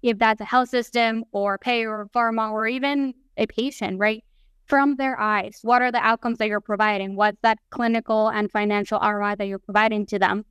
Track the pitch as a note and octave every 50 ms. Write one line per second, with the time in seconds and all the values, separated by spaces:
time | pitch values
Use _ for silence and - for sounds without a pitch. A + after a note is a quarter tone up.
0 | - A#3+ A#3 G3 A#3 A3 A3 G#3+ G#3+ - - B3+ B3+ B3 - B3 A#3 - - A#3+
1 | A#3 A3+ A3+ A3 A3+ _ - G3+ G3+ G3+ G3 G3 - B3+ B3 A#3 A3+ A3 G#3+ G#3+
2 | G#3 G3+ _ A#3+ A#3 A3+ A3+ A3 A3 G#3+ G#3+ G#3+ A3 A3 B3 C4 B3+ C#4 C#4+ C#4
3 | C#4 C4+ B3 _ _ _ _ - G#3+ G#3+ - - A#3+ C#4 C4+ - A3 G3+ F#3+ F#3
4 | G3+ G#3+ A3 A3 _ _ _ _ _ _ _ _ _ _ - C#4 C#4 C#4+ C#4+ C4
5 | C4+ C4+ C4 - G#3+ G#3+ G#3+ G#3 F#3+ - G#3 - - A3 A#3+ B3 B3 B3+ A#3+ A#3+
6 | - A3 A3+ A3+ - A#3+ A#3 A#3 A3 G#3+ G#3 G#3 G3+ - G#3+ G3 G#3+ G#3+ G#3 G3
7 | F#3+ G3 G3 G3 G#3 G#3 G#3 _ - A3+ A3 A3 _ _ - - A#3+ A#3 A3+ A3+
8 | A3+ - A3 A3 G#3+ A3 G#3+ G#3+ G#3 G3+ _ G#3+ G#3 G#3 G#3 G#3 G3+ - A3 G#3
9 | - G#3+ G#3 G3+ G3+ G3+ G#3 G3+ G#3 G3 G3 G3 _ - G3 G#3 G#3+ A3 G#3+ G#3
10 | G#3 - - G3 F#3 F#3 F#3+ G3+ G#3+ _